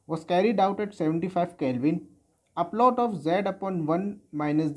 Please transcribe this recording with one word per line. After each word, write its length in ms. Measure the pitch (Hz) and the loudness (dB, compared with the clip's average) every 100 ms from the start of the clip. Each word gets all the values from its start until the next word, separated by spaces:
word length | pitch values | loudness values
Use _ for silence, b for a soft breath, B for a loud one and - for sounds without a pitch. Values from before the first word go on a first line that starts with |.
| b | b
was 140 | 160 | -8
carried 360 | - 175 214 208 | 0 2 2 4
out 200 | 196 196 | 2 0
at 140 | 208 | -6
seventy-five 640 | - 156 165 180 175 175 - | -2 0 0 -2 -2 -2 -2
Kelvin. 440 | 135 123 143 - - _ _ _ _ - | -2 0 0 0 -6 _ _ _ _ -4
A 80 | 175 | -4
plot 340 | 220 247 240 | 4 2 4
of 180 | 240 185 | -2 -2
Z 260 | 151 185 202 | 0 0 0
upon 380 | 190 190 180 151 | -4 -4 -2 0
one 360 | 170 202 - - | 0 -2 -8 -10
minus 400 | 147 147 151 156 | -4 0 0 0